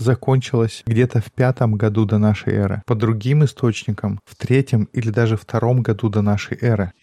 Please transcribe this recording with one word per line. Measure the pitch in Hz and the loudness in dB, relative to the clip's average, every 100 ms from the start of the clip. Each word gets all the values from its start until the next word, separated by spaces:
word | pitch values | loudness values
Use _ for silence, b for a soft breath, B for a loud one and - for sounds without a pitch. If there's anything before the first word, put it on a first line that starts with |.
закончилась | 113 127 - 131 - 120 113 - - | 0 0 2 0 0 0 0 -2 -2
где-то | 113 123 117 | 2 2 0
в | - | -4
пятом | - 127 127 117 107 | 0 0 2 0 2
году | 107 104 | 0 0
до | 107 107 | 2 2
нашей | 107 104 - | 2 0 -2
эры. | 104 98 98 | 0 0 -4
По | - 113 | -4 -2
другим | 110 110 113 147 | 0 -2 0 2
источникам, | 143 - 123 107 - 104 101 101 | 2 2 -2 -2 -6 -6 -4 -6
в | - | -10
третьем | - - 131 135 117 104 | -14 0 0 2 0 0
или | - 113 | -4 -2
даже | 107 117 110 | 0 0 0
втором | - 117 113 127 | -2 -2 2 0
году | 113 104 113 | 0 0 0
до | 104 | 0
нашей | 101 101 - - | 2 0 -2 -4
эры. | 120 107 95 - | 0 0 -2 -6